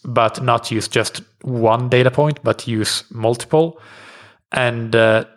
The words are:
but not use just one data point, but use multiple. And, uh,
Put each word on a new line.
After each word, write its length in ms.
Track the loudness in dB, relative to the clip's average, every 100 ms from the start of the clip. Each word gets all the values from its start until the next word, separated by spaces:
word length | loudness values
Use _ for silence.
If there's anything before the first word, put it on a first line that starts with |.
| -6
but 360 | 0 0 0
not 300 | -2 -2 -2
use 160 | -6 -2
just 360 | -2 -2 -6 -18 _
one 480 | -8 0 2 2 2
data 220 | 2 2
point, 280 | 2 0 0
but 240 | -2 -4 -4
use 360 | -4 -2 -4 -8
multiple. 680 | -4 -2 -2 0 0 0 -4 -20 -20 -20 -20 -20 _ _
And, 440 | -2 -2 -2 0 2
uh, 300 | 4 4 0